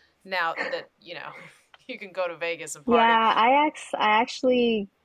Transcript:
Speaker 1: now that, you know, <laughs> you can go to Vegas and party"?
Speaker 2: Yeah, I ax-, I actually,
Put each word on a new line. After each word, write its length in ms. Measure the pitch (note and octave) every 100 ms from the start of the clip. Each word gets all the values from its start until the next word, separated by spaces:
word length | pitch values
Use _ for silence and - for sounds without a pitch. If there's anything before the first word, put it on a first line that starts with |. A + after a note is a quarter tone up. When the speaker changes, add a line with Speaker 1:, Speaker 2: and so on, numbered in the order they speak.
| _ _ G3
Speaker 1:
now 320 | F#3 E3 - F3
that, 200 | F3 - _
you 140 | E3 D#3+
know, 160 | C#3 - E3 _
<laughs> 280 | _ - _
you 100 | A3+
can 140 | G3+
go 160 | F3 F3+
to 80 | E3
Vegas 380 | E3+ E3 D#3 D#3
and 100 | D3
party"? 300 | A#3 A3+ A3+
Speaker 2:
Yeah, 180 | A3+ -
I 300 | A3+ C#4 D4+
ax-, 260 | - -
I 160 | - G#3+ G#3+
actually, 680 | B3 - B3+ B3+ A#3+ A3 G3+ _